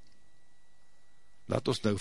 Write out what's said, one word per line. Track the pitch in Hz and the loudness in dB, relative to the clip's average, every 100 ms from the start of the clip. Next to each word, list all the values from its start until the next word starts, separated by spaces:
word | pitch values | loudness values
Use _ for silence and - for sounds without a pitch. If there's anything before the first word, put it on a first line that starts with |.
| - - - - - - - - - - - - - - - | -10 -10 -10 -10 -10 -10 -10 -10 -10 -10 -10 -10 -10 -6 2
Laat | - - | 4 6
ons | 123 | 6
nou | 107 101 | 6 4